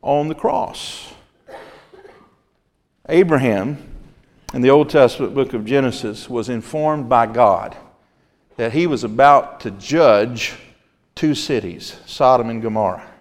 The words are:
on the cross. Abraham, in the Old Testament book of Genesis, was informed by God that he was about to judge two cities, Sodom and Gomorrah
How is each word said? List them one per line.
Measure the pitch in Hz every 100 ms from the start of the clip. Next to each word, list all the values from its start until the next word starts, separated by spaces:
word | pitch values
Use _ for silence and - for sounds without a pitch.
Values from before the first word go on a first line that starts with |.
on | - 147 147
the |
cross. | 156 - - - - - - - - _ _ _ - - - _ - - _ _ _ _ _ _ _ _ _ -
Abraham, | 160 185 151 127 101 104 147 - - - _ _ _ -
in | 131
the | 127
Old | 139 147
Testament | 156 127 - 123
book | 127 131
of | 120
Genesis, | 107 139 131 - 113 107 -
was | 123 113
informed | 120 110 156 151 151 127
by | 123 117
God | 113 117 90 104 - - _ _ _ _ _ _ -
that | 117
he | 127 175
was | 135
about | 113 110 139 143 - -
to | 117
judge | 98 - 151 151 104 113 117 - - - _ _ _ _
two | - 156
cities, | 147 - 131 101 82 - - -
Sodom | - 131 127 117
and | 113
Gomorrah | 110 110 101 90 - -